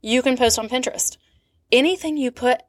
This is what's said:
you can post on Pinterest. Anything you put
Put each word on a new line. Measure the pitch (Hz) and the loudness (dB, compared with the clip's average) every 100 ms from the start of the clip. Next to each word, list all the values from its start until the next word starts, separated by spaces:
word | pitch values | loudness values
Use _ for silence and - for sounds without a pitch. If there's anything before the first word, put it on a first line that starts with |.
you | 214 240 | 0 0
can | 262 254 | 2 2
post | 240 226 | 2 0
on | 220 | -2
Pinterest. | 254 254 214 - - _ _ _ _ _ | -4 -4 -6 -8 -8 _ _ _ _ _
Anything | 240 302 370 320 302 | 2 2 0 -4 -4
you | 247 | -4
put | 240 247 247 | -2 0 0